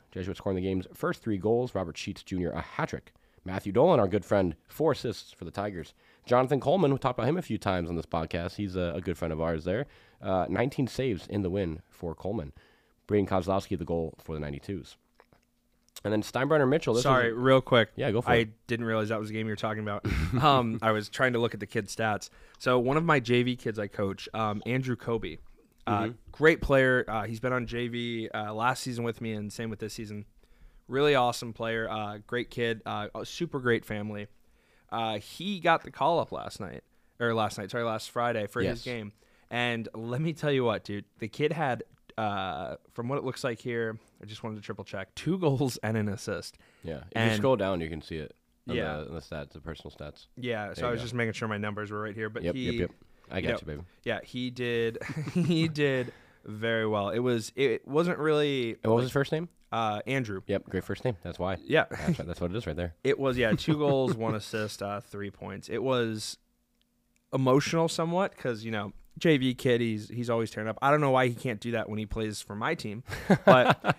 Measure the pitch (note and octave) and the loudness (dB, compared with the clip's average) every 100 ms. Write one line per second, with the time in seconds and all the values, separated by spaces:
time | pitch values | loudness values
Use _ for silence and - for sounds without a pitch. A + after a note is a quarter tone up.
0 | _ - F#2 F2+ G2+ F#2+ F#2+ F#2+ F#2 - | _ -8 -6 -4 -2 0 2 0 -2 -4
1 | E3 E3+ - G2+ G2 A#2 B2 G2 F2 D2+ | -4 -2 -2 0 2 2 2 -2 -4 -6
2 | - F#2+ - F#2 E2+ - - - D#3 - | -8 -8 -6 -2 -2 -2 -6 -4 -4 -6
3 | - - _ _ - F#2+ - F#2+ D#3+ D#3 | -12 -20 _ _ -8 -6 0 4 6 6
4 | G2+ G2+ - G#2 F2+ D2+ _ - D#3 C3+ | 6 2 2 4 4 0 _ 0 0 2
5 | B2+ G2+ - - E2+ F2+ G#2 F2+ D2 - | -2 -6 -10 -16 -10 -6 -4 -6 -10 -16
6 | _ _ - A#2+ C3 C#3 C3+ F#3 D3 C3+ | _ _ 4 6 6 4 4 4 4 4
7 | C3 B2 A#2 E3+ - A2 G#2+ F#2 E2 E2+ | 0 0 0 0 -2 -2 0 0 0 -4
8 | - E2 E2 F2 F2 - G#2 F#2 F2 E2+ | -2 -2 -2 -2 -4 -4 -4 -2 -2 -2
9 | F#2+ E2+ E2 D#2 D#2+ E2 E2+ G#2 C#3+ - | -4 -4 -2 -2 -2 -2 -2 -2 -4 -12
10 | - _ G2+ F#2+ E2+ F#2+ B2 - B2+ - | -20 _ -2 0 2 0 0 0 -2 -2
11 | C3 F#2 - G#2 F#2+ F#2+ F2+ D#2+ - - | -2 -2 -4 -4 -2 0 -2 -4 -10 -12
12 | F2 D#2 F#2 A2 D2 - - _ _ _ | -10 -6 -6 -6 -6 -12 -20 _ _ _
13 | - G#2 F#2+ F#2+ F2 F#2+ - F2+ D#2 E2+ | 0 2 4 2 2 0 0 -4 -2 -2
14 | D#2+ - - D#2 D2 C#2+ - G2 B1 - | -2 -8 -10 -6 -6 -8 -8 -8 -10 -20
15 | _ _ _ _ _ _ _ _ _ - | _ _ _ _ _ _ _ _ _ -10
16 | G#2 G#2+ G#2 A#2+ C3+ D#3 C3 D3+ - A#2 | -2 -2 -2 -2 2 4 6 4 2 2
17 | C3+ C3 A#2+ A2+ B2+ C3 - B2 G#2+ - | 4 4 4 2 6 6 6 4 4 0
18 | C3 G#2+ B2 A#2+ A2 G#2+ - A#2 A#2 A2 | 0 0 4 4 4 -4 -4 -2 0 0
19 | G#2+ A2 G#2+ A2 A2 G#2 A2 G#2+ G#2+ G2+ | 0 -2 -4 -4 -4 -2 -4 -4 -4 -4
20 | G#2+ - - B2+ D3 C3+ A#2 A2 A2+ G#2+ | -2 0 0 4 6 6 4 2 2 2
21 | G#2 - C3 A#2+ A#2 G#2+ G2+ A#2 G2+ - | 0 0 2 2 0 -2 -4 -4 -4 -2
22 | A2+ G2+ - - - - - B2+ B2 D3 | 0 0 -4 -16 -20 -4 4 4 6 4
23 | E3 D3+ A#2 B2 B2 A#2+ B2+ G#2+ G2+ - | 4 4 4 4 4 0 -4 -4 -4 -2
24 | G2 F#2+ - A2 A2 G#2 - B2+ B2+ A#2+ | -2 -4 -6 -4 -2 -2 -2 0 0 -2
25 | - A#2 G2 D#2 - - _ _ - G#2 | -2 -4 -4 -10 -14 -20 _ _ 0 0
26 | A2 A#2+ - - D3+ E3+ - C3+ C3 B2+ | 0 -6 -14 4 6 6 6 6 6 4
27 | - A2 G#2 A2+ B2+ B2+ A2+ A#2+ A#2+ A#2+ | 2 -2 -4 -4 -2 -2 -2 -4 -4 -4
28 | A#2+ A#2 A2 A2 G#2+ G#2+ A#2 B2+ - A#2+ | -4 -4 -6 -6 -6 -2 0 0 -4 -4
29 | A#2 A2+ A#2 G#2+ G#2 - A2+ G#2+ A2 - | -4 -4 -6 -6 -6 -6 -8 -6 -8 -8
30 | G#2+ G#2 G#2 _ _ - - - - B2+ | -10 -10 -12 _ _ -20 -20 -20 -4 2
31 | D3 C#3 B2 A#2+ A#2+ A2 A2+ A2+ A2+ G#2+ | 4 6 4 0 -6 -6 -2 -2 -2 -4
32 | G#2 G#2+ G#2 B2 A#2+ - A#2 A2+ G#2+ G#2+ | -6 -8 -6 -4 -4 -2 -2 -2 -4 -6
33 | G#2 A2+ G2+ - E3+ C#3+ B2 A#2 - G#2+ | -6 -8 -10 -6 -4 0 2 2 2 -6
34 | G#2 G#2 G#2 _ _ _ _ _ _ A2+ | -6 -8 -10 _ _ _ _ _ _ -4
35 | A2+ G#2+ - - F3 G3 D#3 E3 - - | -2 -4 -6 -10 -6 0 4 4 2 -2
36 | C#3 E3+ A#2+ C#2 - - G2 B1+ - _ | 2 2 0 -4 -8 -10 -10 -12 -16 _
37 | _ - A#2+ A2+ G#2+ - G2 A#2+ A#2 A2 | _ -4 0 2 0 -2 -6 -4 -2 -4
38 | - A#2+ A#2+ A2+ G2+ A#2+ - A#2 - A#2+ | -4 -2 0 0 -2 -2 -2 -2 -6 -8
39 | G#2+ - _ _ - A#2+ A#2+ A#2 A2 A2 | -10 -14 _ _ -8 -2 -2 -2 -4 -8
40 | A#2 B2 D#3+ D3 D3+ C3+ A#2+ G2+ - G2+ | -4 -2 -2 0 0 2 2 0 -4 -8
41 | - _ A2 - D3+ D#3+ D3 A#2 - _ | -10 _ -10 -2 -2 0 -2 -2 -6 _
42 | - - A2 G2+ F#2+ D2+ E2+ D2 _ - | -12 -4 -2 -2 -4 -6 -8 -10 _ -8
43 | A#2+ C#3 B2+ B2 C3 A#2 C3 A#2 A2+ A2 | -4 -4 -4 -4 -4 -4 -4 -2 -4 -6
44 | - _ G#2+ G#2+ A#2 G#2+ - G2+ G2 G2 | -14 _ -16 -12 -10 -8 -10 -10 -10 -10
45 | F#2+ - - F#3+ E3+ C3 C3+ - G#2 A2 | -10 -6 -2 2 2 4 2 0 -2 0
46 | G#2 G2 - F2 - - _ _ E2+ D2+ | 0 -4 -6 -6 -8 -16 _ _ -10 -10
47 | F2 - A2+ G#2+ C3 B2+ F#2+ F#2 D#2+ D#2+ | -6 0 2 4 4 4 2 0 -2 -6
48 | - D#2+ D2+ - _ _ - A#2 G2+ D2+ | -8 -8 -10 -14 _ _ -6 -4 -4 -6
49 | D#2 E2 - D#2 C#2+ D#2+ D#2 D#2 D#2 - | -8 -10 -10 -10 -10 -12 -12 -12 -14 -14
50 | D2+ - - - B2 A2+ G#2 D#2+ A#2+ A#2 | -14 -16 -20 -10 -6 -4 -6 -6 -4 -4
51 | A#2+ A#2+ A2+ G#2 A2+ G#2 G#2 G#2 G#2 G#2 | -4 -4 -4 -2 -4 -4 -4 -6 -6 -6
52 | G#2+ G#2 A2 A2 E3+ C#3 B2 A#2 F2 - | -8 -6 -8 -4 -2 -2 -2 -2 -2 -6
53 | _ _ - F#2+ A#2+ A#2 - D2 F2+ _ | _ _ -10 -4 -2 -2 -4 -10 -12 _
54 | - G#2+ - B2 B2+ B2 B2 A#2 A#2 A2+ | -6 -6 -6 -8 -6 -4 -2 0 0 -2
55 | - - D3 F3+ D#3+ E3 D#3+ D3+ C#3+ C3 | -8 -6 -2 0 2 4 2 2 2 2
56 | B2 - - _ - G#2+ A2+ A2+ A2 G#2+ | -2 -8 -20 _ -14 -4 0 2 2 2
57 | G2+ A2+ B2 A#2 A2 - C3+ A2 - C#3+ | 0 0 2 2 0 0 2 2 0 0
58 | F3 F3 D#3 D3+ D3 C3+ A#2 A2 A2+ A#2 | 0 0 2 2 2 0 -2 -2 2 4
59 | B2+ C#3 C#3 D#3 E3+ _ _ A2+ A2 G#2 | 4 0 0 -2 -4 _ _ -2 0 -2
60 | - C3+ A2+ G2 - G2 - F#2+ - G2 | -2 -2 -2 -6 -2 -4 -2 -4 -4 -4
61 | C3 G2+ F2+ E2 F2+ F#2 - D3 - - | -4 -4 -6 -4 -4 -4 0 2 2 -2
62 | F#2 D#3 - F2 F2 G2+ E2 D2+ F2 - | -2 -2 -4 -4 -4 -4 -4 -4 -6 -2
63 | C3 - C3+ B2 A2+ - - D3+ D3 C3+ | 0 2 2 2 2 2 2 2 2 2
64 | C3 A2+ A2+ G#2+ - A2 G#2+ - G2+ G2+ | 2 0 -2 -4 -4 -4 -4 -6 -6 -6
65 | - G#2 G2+ - G2 G2 - A#2 B2 B2+ | -8 -10 -10 -10 -10 -10 -6 -4 0 2
66 | A#2 A2 - - _ _ _ _ _ _ | 0 -2 -8 -12 _ _ _ _ _ _
67 | _ _ _ C3+ C3 C3+ C#3 E3 E3 - | _ _ _ 0 6 6 4 2 2 0
68 | E3 E3+ G3 - C3 A2+ A2+ A2 G2 - | -2 0 -2 -2 -6 -6 -4 -4 -4 -10
69 | - - F3 D3 B2+ B2 C3+ A#2+ A#2 G#2+ | -18 0 4 6 4 2 2 4 2 -2
70 | G#2+ A#2 A#2+ A#2 A2+ - A2 G#2+ C3+ D3+ | -4 -6 -2 0 -2 -4 -6 0 4 4
71 | C#3+ C3 B2+ A#2 C3+ G#2+ A#2+ A2+ G2+ G#2+ | 6 4 4 2 -4 -4 -2 -2 -2 -4
72 | G#2+ A2+ G#2+ G#2 - G#2 B2 D#3+ A2+ G#2 | -4 -4 -4 -6 -8 -6 -4 -4 -6 -8
73 | - - - F3 - C3+ A3+ - G3+ | -10 -4 2 6 10 10 8 4 0